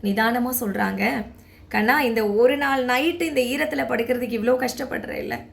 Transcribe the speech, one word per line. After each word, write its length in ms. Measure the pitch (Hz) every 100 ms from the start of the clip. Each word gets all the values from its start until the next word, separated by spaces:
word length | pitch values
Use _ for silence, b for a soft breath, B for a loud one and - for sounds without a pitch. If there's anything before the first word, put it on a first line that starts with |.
நிதானமா 480 | 202 202 220 247 240 247
சொல்றாங்க, 640 | 220 196 196 190 202 262 208 - B B B
"கண்ணா, 320 | - 214 285
இந்த 320 | 262 226 214
ஒரு 240 | 202 240 269
நாள் 280 | 285 269
நைட்டு 360 | 247 247 311 349
இந்த 200 | 330 285
ஈரத்துல 360 | 240 277 302 294
படுக்கிறதுக்கு 640 | 254 233 233 247 240 233
இவ்ளோ 260 | 220 254 254
கஷ்டப்படுற 440 | - 269 - -
இல்ல? 300 | - - 233 -